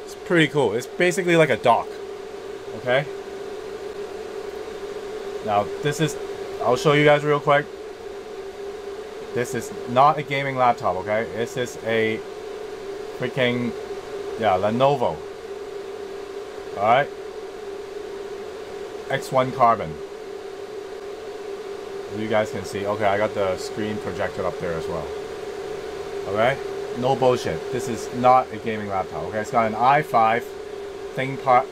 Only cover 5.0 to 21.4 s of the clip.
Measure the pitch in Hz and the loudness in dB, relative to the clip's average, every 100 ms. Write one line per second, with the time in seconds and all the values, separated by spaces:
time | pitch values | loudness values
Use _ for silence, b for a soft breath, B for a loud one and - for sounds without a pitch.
5 | - - - - 107 101 101 - 147 147 | -8 -8 -6 -6 2 2 2 -2 -2 0
6 | 156 - - - - - 110 123 156 147 | -2 -2 -8 -8 -8 -2 2 4 6 8
7 | 147 147 147 143 139 143 147 - - - | 8 6 4 2 4 4 4 -10 -12 -12
8 | - - - 392 392 - - - - - | -12 -12 -12 -10 -10 -10 -10 -10 -10 -10
9 | - - - 117 120 120 107 - - 120 | -10 -10 -6 -4 -2 -4 -6 -8 0 6
10 | 143 151 131 139 139 131 123 120 107 90 | 6 6 0 -2 0 4 4 6 2 0
11 | 98 107 113 101 117 131 123 - 110 113 | 0 0 0 -2 -2 -2 -4 -4 0 2
12 | 110 110 - - - - - - - - | 2 0 -6 -10 -10 -8 -10 -10 -8 -8
13 | - - 123 - 123 123 120 - - - | -8 -6 -4 2 2 2 -2 -4 -8 -8
14 | - - - - 107 92 104 113 135 143 | -8 -8 -6 0 4 4 4 4 4 4
15 | 107 78 - - - - - - - - | 0 -2 -8 -12 -12 -10 -10 -10 -10 -10
16 | - - - - - - - - 104 127 | -10 -10 -10 -10 -10 -10 -8 0 6 6
17 | 143 - - - - - - - - - | 4 -4 -10 -10 -10 -10 -10 -10 -10 -10
18 | - - - - - - - - - - | -10 -10 -10 -10 -10 -10 -10 -10 -10 -10
19 | - 135 - 131 131 123 120 110 82 78 | -4 -4 2 2 2 6 6 6 0 -6
20 | - - - - - - - - - - | -10 -12 -12 -10 -10 -12 -10 -10 -10 -10
21 | - - - - | -10 -10 -10 -10